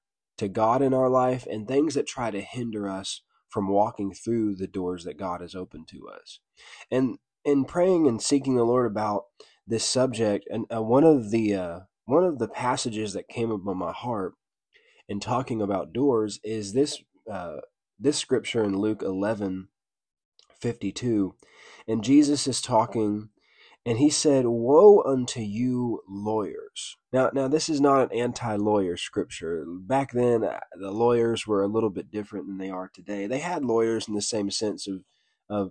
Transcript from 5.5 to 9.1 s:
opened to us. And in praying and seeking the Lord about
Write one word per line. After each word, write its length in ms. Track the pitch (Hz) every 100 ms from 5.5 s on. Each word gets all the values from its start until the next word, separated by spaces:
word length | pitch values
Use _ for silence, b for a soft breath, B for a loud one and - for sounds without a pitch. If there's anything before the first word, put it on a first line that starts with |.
opened 360 | 95 92 - 80
to 180 | 76 -
us. 320 | 50 - - _ B B B -
And 280 | 131 131 95 _ _
in 220 | 143 143 127
praying 420 | 175 185 180 151
and 140 | 113
seeking 340 | - 143 135 127
the 80 |
Lord 260 | 117 127 120
about 360 | 104 107